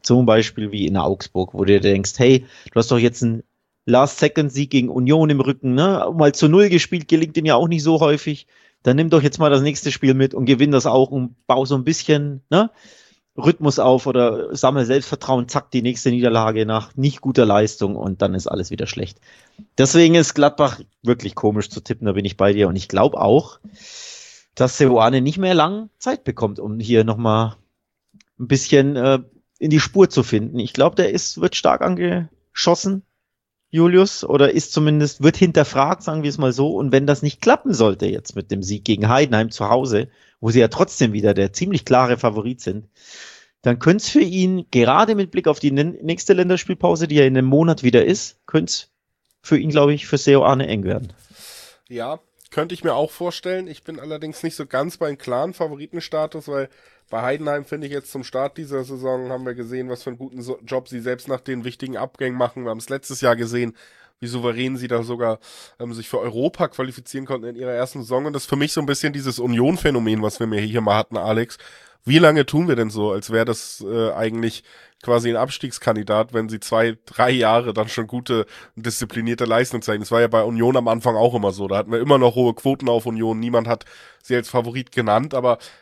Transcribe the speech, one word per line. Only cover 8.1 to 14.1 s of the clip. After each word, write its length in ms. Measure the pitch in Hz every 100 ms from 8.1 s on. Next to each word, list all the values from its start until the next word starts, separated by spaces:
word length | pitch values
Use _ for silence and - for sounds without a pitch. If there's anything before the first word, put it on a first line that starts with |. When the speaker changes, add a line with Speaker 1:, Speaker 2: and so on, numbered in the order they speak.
| 147 - 143 - _ _ _
Speaker 1:
Dann 140 | 123 135
nimm 140 | 160
doch 120 | 160
jetzt 160 | 143 -
mal 120 | 151
das 120 | 139
nächste 300 | 147 139 147
Spiel 220 | - 135
mit 200 | 131 135
und 100 | -
gewinn 280 | 123 123 143
das 140 | 135 120
auch 240 | 127 135
und 240 | 139 123 - -
bau 180 | 131
so 120 | 135 135
ein 80 |
bisschen, 580 | 127 160 - 151 147 135 -
ne? 200 | 170 226 _ - - _ _ _
Rhythmus 440 | - 151 - 151 135
auf 280 | 127 127
oder 480 | 139